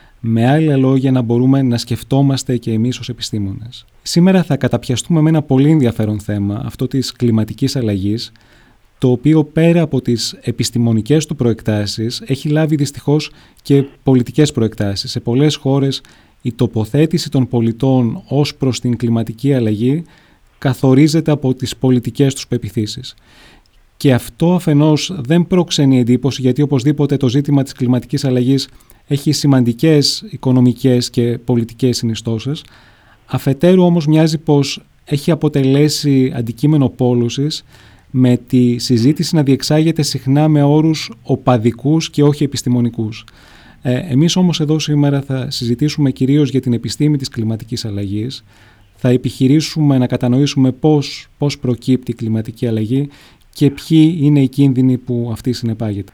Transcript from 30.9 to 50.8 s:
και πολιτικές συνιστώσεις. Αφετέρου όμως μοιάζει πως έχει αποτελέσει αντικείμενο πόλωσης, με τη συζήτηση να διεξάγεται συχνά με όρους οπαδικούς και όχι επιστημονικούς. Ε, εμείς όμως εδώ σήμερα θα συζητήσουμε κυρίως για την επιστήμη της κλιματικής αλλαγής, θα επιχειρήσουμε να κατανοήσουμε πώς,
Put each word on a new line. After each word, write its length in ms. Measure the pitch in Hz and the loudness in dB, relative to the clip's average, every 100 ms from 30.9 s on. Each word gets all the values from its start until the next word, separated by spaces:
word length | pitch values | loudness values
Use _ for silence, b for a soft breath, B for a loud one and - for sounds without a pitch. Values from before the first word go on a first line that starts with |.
| 123 120 | 0 0
και 280 | - 120 117 - | -2 -2 -2 -2
πολιτικές 520 | 120 113 - 127 117 | -2 -2 -2 -2 -2
συνιστώσεις. 680 | 117 110 - 113 127 156 - b b b b b b | -4 -6 -6 -6 -6 -10 -12 b b b b b b
Αφετέρου 580 | 131 - 135 175 185 | -4 -2 2 4 4
όμως 240 | 180 170 147 | 4 2 2
μοιάζει 300 | 156 160 156 | 2 2 0
πως 440 | - 143 139 - _ _ - | 0 2 0 -4 _ _ -6
έχει 260 | 143 - | -4 -2
αποτελέσει 1040 | 160 151 147 135 135 151 - 147 135 131 131 | 0 0 0 2 4 2 0 0 2 2 -2
αντικείμενο 540 | 113 117 147 156 127 | -8 -2 2 2 2
πόλωσης, 760 | - 123 123 120 120 143 - - b b b b 131 | 0 0 0 0 -2 -6 -6 -14 b b b b 0
με 220 | 127 123 - | 2 2 0
τη 300 | 127 123 120 | 2 2 0
συζήτηση 580 | - 120 120 151 165 165 | 0 2 2 2 0 0
να 80 | |
διεξάγεται 580 | 139 135 - 151 160 156 | 2 2 2 0 0 0
συχνά 460 | 143 135 - 139 156 | -2 -4 0 2 4
με 160 | 151 | 4
όρους 480 | 143 151 160 156 - - | 4 4 2 -2 -6 -12
οπαδικούς 840 | - 131 - 123 113 117 135 160 160 | -6 -4 0 0 0 -2 0 0 -2
και 140 | - | 2
όχι 200 | 147 147 | 2 2
επιστημονικούς. 800 | 143 127 - 123 120 120 110 110 - B B B B B | -2 -4 -2 0 0 -2 -6 -8 -18 B B B B B
Ε, 120 | 143 | -4
εμείς 420 | 123 - 127 165 185 | -4 0 2 2 2
όμως 240 | 180 160 | 0 0
εδώ 200 | 147 156 | -2 -2
σήμερα 420 | 151 147 143 139 | 0 0 2 0
θα 300 | 135 131 127 | -2 -6 -6
συζητήσουμε 600 | - 120 120 151 - 139 | -6 -4 -2 -2 0 -2
κυρίως 380 | 127 131 147 143 | 0 0 2 2
για 120 | 127 | 0
την 120 | 123 | -2
επιστήμη 440 | 117 113 - 147 147 | -2 -4 -2 0 0
της 120 | 135 | -4
κλιματικής 560 | - 113 110 - 120 113 | -6 -6 -6 -8 -10 -8
αλλαγής, 580 | 98 101 104 113 135 - b b b b _ | -8 -6 -6 -8 -10 -18 b b b b _
θα 140 | 131 | 0
επιχειρήσουμε 880 | 123 127 - 131 147 151 - 151 135 | 0 0 -2 2 2 0 -2 2 2
να 100 | 123 | 0
κατανοήσουμε 640 | 120 127 127 143 139 131 | -2 0 2 0 2 0
πώς, 560 | 127 | 2